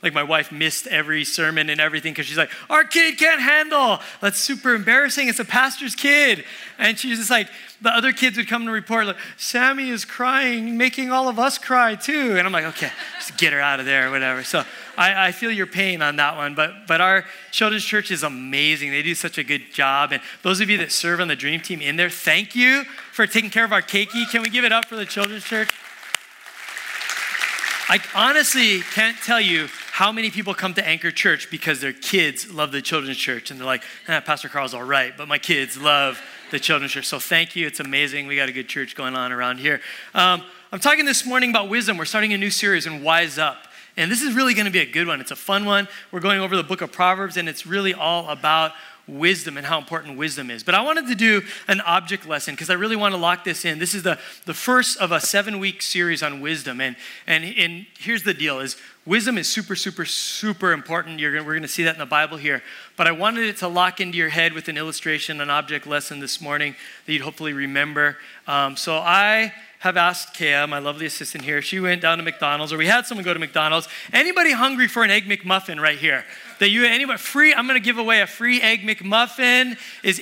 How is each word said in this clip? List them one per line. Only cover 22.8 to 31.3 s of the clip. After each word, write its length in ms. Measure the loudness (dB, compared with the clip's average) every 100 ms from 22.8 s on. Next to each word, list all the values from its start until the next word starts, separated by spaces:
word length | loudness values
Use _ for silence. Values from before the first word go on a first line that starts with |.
| -2 -14 -14
for 120 | -2 0
taking 240 | 2 0
care 160 | 0 2
of 80 |
our 80 | 2
keiki. 480 | 2 -2 -2 -2 -2
Can 140 | -2
we 60 | 0
give 140 | 0
it 80 | 2
up 140 | 2 0
for 100 | -8
the 100 | -6
children's 360 | -2 -2 -4
church? 260 | -4 -4 -2 -6 -10 -18 -14 -14 -14 -20 -20 -18 -14 -12 -10 -8 -6 -6 -6 -4 -4 -4 -4 -4 0
I 120 | 0 0
honestly 680 | 2 4 4 4 4 4 2
can't 360 | 0 0 0 0
tell 220 | 0 2
you 300 | 4 2 -2 -8 -8
how 180 | 0 0
many 180 | 2 -4
people 240 | -2 -4
come 200 | -4 -2
to 120 | -2 0
Anchor 240 | 0 -2
Church 400 | 0 2